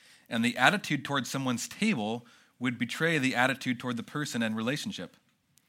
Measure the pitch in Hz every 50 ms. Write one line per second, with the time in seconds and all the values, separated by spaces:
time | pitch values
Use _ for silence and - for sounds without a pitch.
0 | - - - - _ - 123 113 113 120 120 - 123 147 180 202 - - 151 143
1 | 113 - 139 139 123 - - 135 135 127 123 117 - - - - 208 220 208 127
2 | 104 107 117 120 - - - - - _ _ - 120 127 123 110 123 113 - -
3 | 160 165 165 151 127 131 107 120 127 131 131 120 - 127 127 120 - 127 123 117
4 | 107 - - 151 147 139 - 120 117 110 110 110 110 117 143 143 - 107 95 -
5 | 90 - _ - _ _ _ _ _ _ _ _ _